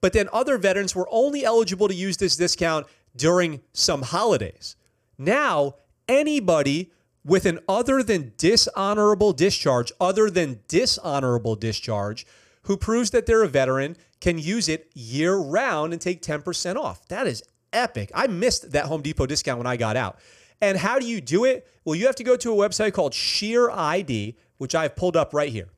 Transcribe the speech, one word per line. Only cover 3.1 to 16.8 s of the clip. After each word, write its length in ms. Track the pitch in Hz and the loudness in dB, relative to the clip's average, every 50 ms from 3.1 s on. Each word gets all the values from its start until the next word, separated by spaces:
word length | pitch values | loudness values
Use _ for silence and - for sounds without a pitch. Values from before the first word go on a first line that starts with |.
| _ | _
during 460 | 123 127 160 175 180 180 170 151 135 _ _ _ | 0 2 4 4 4 2 0 -2 -8 _ _ _
some 300 | - - - 170 147 131 | -2 0 0 0 0 -2
holidays. 720 | 117 151 170 214 240 196 127 107 87 - _ - - - _ _ _ _ _ _ _ _ _ | -2 -2 0 2 2 2 2 0 -4 -10 _ -18 -18 -18 _ _ _ _ _ _ _ _ _
Now, 600 | 135 156 220 277 302 262 185 151 143 139 135 _ _ _ _ _ _ - | -2 0 0 2 2 0 2 2 0 0 -2 _ _ _ _ _ _ 0
anybody 840 | - 277 202 302 302 294 220 180 170 156 143 139 139 156 185 - _ _ _ _ _ _ _ | 2 2 2 2 0 0 2 2 2 2 4 2 0 -2 -4 -8 _ _ _ _ _ _ _
with 220 | 143 175 190 - 202 | 2 2 4 4 2
an 120 | 165 170 - - | -2 -2 -2 -2
other 360 | 190 214 247 240 269 269 254 | 0 0 2 2 2 2 2
than 300 | 208 226 180 143 117 107 _ | 2 0 0 -2 -6 -8 _
dishonorable 960 | - 165 220 226 - - - - 196 196 208 208 208 208 214 190 208 208 - | 2 4 4 4 2 2 0 -4 -2 -2 0 4 4 4 4 4 4 2 4
discharge, 580 | 131 165 202 196 - - 156 131 123 120 - - _ | 2 2 0 2 0 0 2 2 2 0 -2 -4 _
other 300 | 185 180 196 196 220 214 | 0 0 2 2 2 2
than 300 | 175 185 170 143 127 107 _ _ | 2 0 -2 -2 -4 -10 _ _
dishonorable 880 | - 175 247 240 - - - 180 143 143 135 127 123 120 107 113 110 | 0 0 2 2 0 -2 -2 -4 -2 0 0 0 0 0 0 -2 -4
discharge, 720 | 101 104 113 107 - - - 113 104 101 104 107 - - _ _ _ _ _ _ _ _ | -2 -2 -4 -6 -6 -6 -6 -4 -4 -4 -6 -8 -10 -14 _ _ _ _ _ _ _ _
who 140 | - 196 190 | -4 -4 -4
proves 320 | - - 220 233 247 208 | -2 -2 0 0 0 0
that 140 | - 240 226 | 0 0 2
they're 180 | - 226 220 220 | 4 4 4 4
a 40 | 175 | 4
veteran 500 | 131 139 135 127 131 135 135 147 170 _ _ _ _ _ | 2 2 2 2 2 0 -2 -4 -6 _ _ _ _ _
can 160 | - 180 170 165 | -2 -2 -2 0
use 320 | 151 160 202 240 196 160 | -2 -2 -2 -2 0 -2
it 220 | 156 151 - _ _ | -2 -4 -6 _ _
year-round 1000 | 139 120 110 120 139 156 175 190 196 170 135 147 202 254 269 202 156 151 160 | -18 -14 -8 -2 0 2 2 2 0 0 0 -2 -2 0 0 -2 -2 -2 -4
and 100 | 170 170 | -4 -6
take 200 | - - 147 165 | -4 -6 -6 -6
ten 220 | - - 151 147 135 | -6 -6 -6 -6 -6
percent 340 | - 175 - - 180 185 | -8 -8 -6 -6 -4 -6
off. 300 | 254 | -6